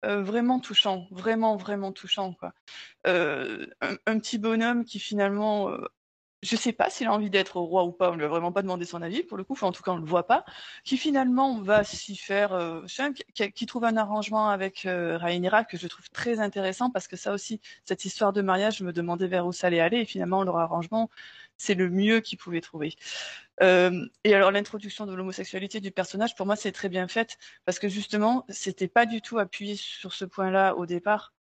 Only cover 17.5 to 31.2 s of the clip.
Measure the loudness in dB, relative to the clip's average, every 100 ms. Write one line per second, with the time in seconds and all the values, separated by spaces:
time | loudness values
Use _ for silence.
17.5 | -10 -10 -20 -6 -6 -4 0 2 2 2
18.5 | 2 2 0 -4 -2 -2 -2 0 0 0
19.5 | 0 2 4 4 4 0 -2 0 2 2
20.5 | 0 0 0 -2 -2 -2 -6 -20 -20 -20
21.5 | _ -2 2 2 4 4 4 2 -12 -6
22.5 | -6 -6 -8 -8 -8 -14 -12 -12 -14 -18
23.5 | 4 8 8 6 4 -4 _ 4 8 8
24.5 | 6 -2 -8 -10 -10 -8 -6 -6 -6 -8
25.5 | -6 -6 -6 -8 -4 -4 -2 -2 -2 -2
26.5 | 0 -2 -4 -4 -2 -2 -2 -2 -6 -20
27.5 | -10 -4 -2 -2 -2 -2 2 2 2 -2
28.5 | -8 -8 -4 0 4 4 0 -4 -2 -2
29.5 | -4 -8 -8 -10 -12 -12 -10 -10 -2 2
30.5 | 4 4 2 -2 -2 0 0